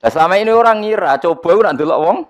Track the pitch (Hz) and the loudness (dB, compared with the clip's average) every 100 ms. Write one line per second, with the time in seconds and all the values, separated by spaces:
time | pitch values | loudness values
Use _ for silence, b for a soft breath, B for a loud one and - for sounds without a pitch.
0 | 117 160 160 196 220 226 233 220 214 220 | -2 0 0 2 2 2 2 0 -2 -4
1 | 175 135 175 165 170 196 214 135 151 127 | -2 -2 -2 -4 0 2 2 -2 -2 -2
2 | 156 240 330 | 0 -2 -6